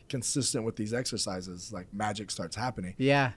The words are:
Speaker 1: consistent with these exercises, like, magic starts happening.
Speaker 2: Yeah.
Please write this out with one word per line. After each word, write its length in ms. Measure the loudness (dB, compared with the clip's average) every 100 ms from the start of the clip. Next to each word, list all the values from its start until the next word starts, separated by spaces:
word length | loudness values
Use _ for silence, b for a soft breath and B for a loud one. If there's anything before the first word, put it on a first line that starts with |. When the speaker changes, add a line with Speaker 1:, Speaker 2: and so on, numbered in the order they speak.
| -6
Speaker 1:
consistent 560 | -2 0 2 2 2 0
with 100 | 0
these 180 | 0
exercises, 760 | 0 0 -2 -2 -2 -6 -10 -8
like, 180 | -10 -8
magic 360 | -2 -2 -2 -6
starts 260 | -6 -6 -2
happening. 360 | -4 -2 -6 2
Speaker 2:
Yeah. 340 | 6 6 4